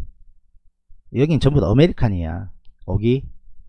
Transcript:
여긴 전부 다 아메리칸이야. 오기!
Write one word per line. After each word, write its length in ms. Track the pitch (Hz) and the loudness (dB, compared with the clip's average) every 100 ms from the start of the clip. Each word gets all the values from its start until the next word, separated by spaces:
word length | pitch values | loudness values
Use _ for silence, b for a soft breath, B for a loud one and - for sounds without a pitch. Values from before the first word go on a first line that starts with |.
| - - - - _ - _ _ - - - | -10 -14 -20 -20 _ -20 _ _ -20 -20 -6
여긴 240 | 110 151 160 | -2 2 2
전부 220 | 139 143 | 2 2
다 80 | 87 | 4
아메리칸이야. 800 | 117 165 - 117 92 80 90 98 - - - | 4 4 4 0 0 -4 -6 -10 -16 -20 -16
오기! 380 | - 101 113 131 - - - - | -6 -2 0 -2 -4 -14 -18 -18